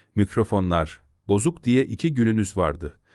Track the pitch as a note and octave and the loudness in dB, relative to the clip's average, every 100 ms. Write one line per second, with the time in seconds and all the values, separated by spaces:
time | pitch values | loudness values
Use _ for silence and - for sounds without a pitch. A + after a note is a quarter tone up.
0 | _ - G2 - G#2+ G2+ F#2 E2+ E2 - | _ -2 0 0 -2 0 0 0 -2 -6
1 | _ _ - G2+ D3 E3+ B2 B2+ C3+ G#2+ | _ _ 0 0 0 -2 0 2 2 -2
2 | E3+ C3 A2+ A2 G2 G2 E2 D#2+ D2+ - | -2 0 2 2 -2 -2 -2 -2 -10 -14
3 | _ | _